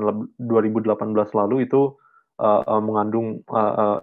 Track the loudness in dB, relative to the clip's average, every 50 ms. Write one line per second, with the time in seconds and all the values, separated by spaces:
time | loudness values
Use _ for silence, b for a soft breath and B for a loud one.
0 | -2 -2 -2 -2 -8 -10 -10 -10 -4 0 2 2 2 2 0 0 0 0 0 0
1 | -2 -2 0 0 0 0 0 0 0 2 0 0 0 2 2 2 2 0 -2 b
2 | b b b b b b _ -2 2 2 2 2 2 0 0 0 0 0 0 -2
3 | -2 0 -2 -2 -2 -4 -8 -10 -10 -4 -2 0 0 0 0 0 0 0 0 -2